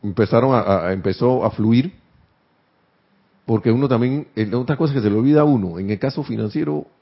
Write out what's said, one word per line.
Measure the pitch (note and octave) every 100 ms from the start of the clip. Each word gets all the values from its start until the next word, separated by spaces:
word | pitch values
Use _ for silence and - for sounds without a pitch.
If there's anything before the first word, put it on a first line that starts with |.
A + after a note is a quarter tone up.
empezaron | G#2 F#2+ G#2 A#2 C3
a, | B2
a, | G2 G2 E2+
a, |
empezó | F#2+ G2 F#2 A#2+ B2+
a | A2+
fluir, | - A2 A#2 D#3 - _ _ _ _ _ _ _ _ _ _ _ _ _ _ -
porque | A2+ A#2
uno | A#2 C#3
también, | A#2+ B2 C#3 - -
eh, | G#2+
otra | A#2+ B2+ D3
cosa | D#3+
que | C3+
se | G#2
le | G#2
olvida | B2+ D3+
a |
uno, | D3+ C3 F#2 E2+
en | G2
el | G#2
caso | C3 C3+
financiero | C#3 A2 G#2+ C#3+ D#3 D3 C#3+ _